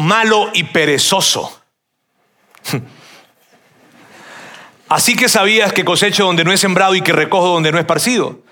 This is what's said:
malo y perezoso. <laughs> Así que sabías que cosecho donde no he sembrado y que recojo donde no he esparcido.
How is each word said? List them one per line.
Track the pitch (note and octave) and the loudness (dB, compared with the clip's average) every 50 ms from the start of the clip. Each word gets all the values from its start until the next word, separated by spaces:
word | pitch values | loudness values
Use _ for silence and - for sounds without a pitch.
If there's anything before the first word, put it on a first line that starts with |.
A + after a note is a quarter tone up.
malo | D#3 E3+ G#3 A3+ A3+ A3 A3 G#3+ G3+ - | 0 0 2 2 2 2 2 2 0 0
y | - F3+ E3 | -2 -6 -6
perezoso. | - E3 E3+ D3+ D3+ C#3+ B2 - - F#3+ F#3+ D#3 - - G2+ D#2 - - - _ _ _ _ _ _ _ _ _ _ _ _ _ _ _ _ _ _ _ - - - | -2 -2 0 0 2 0 0 0 0 0 0 0 -2 -2 -4 -6 -10 -14 -18 _ _ _ _ _ _ _ _ _ _ _ _ _ _ _ _ _ _ _ -16 -10 -6
<laughs> | - B2 - - - - - - - - - _ _ _ _ _ _ _ _ _ _ _ _ _ _ - - - - - - - - - - - - - - - _ _ _ - | -6 -6 -8 -10 -20 -20 -20 -20 -20 -20 -20 _ _ _ _ _ _ _ _ _ _ _ _ _ _ -20 -20 -20 -20 -20 -20 -20 -20 -20 -20 -20 -20 -20 -20 -20 _ _ _ -2
Así | D#3+ D#3 - A#3+ A#3+ | -2 0 0 0 0
que | - B3+ A#3+ | 2 2 2
sabías | - A3 G3 G#3 A3 A3 G#3+ G3 | 2 2 2 2 2 2 2 0
que | - F#3 F3+ | 0 -2 -2
cosecho | E3 F3 D#3+ G3+ G#3 - - G3+ | 0 0 0 0 0 0 0 0
donde | F#3 F3 E3 E3 | 0 2 0 2
no | E3+ | 2
he | G3 | 2
sembrado | F3+ - F#3+ F3+ F3+ F#3+ F#3+ F#3+ | 0 0 0 2 2 2 2 2
y | F#3 | 2
que | F3 E3 | 0 0
recojo | E3 D#3 D#3 D3+ G3 F#3+ F3 F3+ | 0 0 0 0 0 0 2 2
donde | F3 E3+ D#3 D#3 | 0 0 0 0
no | D#3 E3+ | 0 -2
he | |
esparcido. | D#3 D#3+ E3 D3+ - A#3+ B3+ G#3+ D3 - - - _ _ | 0 0 -2 -2 0 -2 -2 -2 -2 -4 -6 -12 _ _